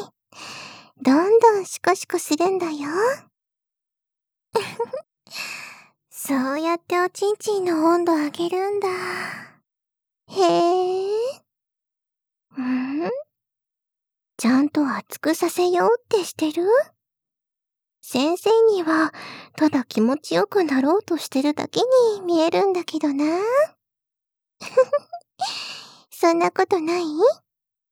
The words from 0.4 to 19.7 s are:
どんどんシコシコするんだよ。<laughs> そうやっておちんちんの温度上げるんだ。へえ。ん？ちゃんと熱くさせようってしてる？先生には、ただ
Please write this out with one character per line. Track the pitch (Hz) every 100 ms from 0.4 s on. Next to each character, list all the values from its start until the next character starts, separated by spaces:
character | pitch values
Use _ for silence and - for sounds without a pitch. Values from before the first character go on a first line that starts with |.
| - - - - - _
ど | 254
ん | 277 381 453
ど | 453 415
ん | 359
シ | -
コ | 349 370
シ | -
コ | 349
す | - 302
る | 349
ん | 381
だ | 339
よ。 | 302 285 339 466 587 - _ _ _ _ _ _ _ _ _ _ _ _
<laughs> | 453 392 - 466 539 - _ _ - - - - - _ _ _
そ | - - 254 262
う | 285
や | 330 339
っ |
て | - 349
お | 359
ち | - 392
ん | 427
ち | - 403
ん | 359
の | 320 330
温 | 349 349
度 | 320
上 | 294
げ | 311 339
る | 370 392
ん | 415
だ。 | 392 359 359 359 - - - _ _ _ _ _ _ _ _
へ | -
え。 | 349 339 339 359 370 370 392 427 494 880 _ _ _ _ _ _ _ _ _ _ _ -
ん？ | 254 254 262 285 339 523 605 _ _ _ _ _ _ _ _ _ _ -
ち | 226
ゃ | 262
ん | 294
と | 302 277
熱 | 208 - -
く | -
さ | - 339
せ | - 359
よ | 359 370
う | 480
っ | -
て | 427 339
し |
て | - 311
る？ | 320 359 494 622 _ _ _ _ _ _ _ _ _ _ _
先 | - 254 294 349
生 | 403 453 453
に | 392
は、 | 320 320 320 - - - - -
た |
だ | 311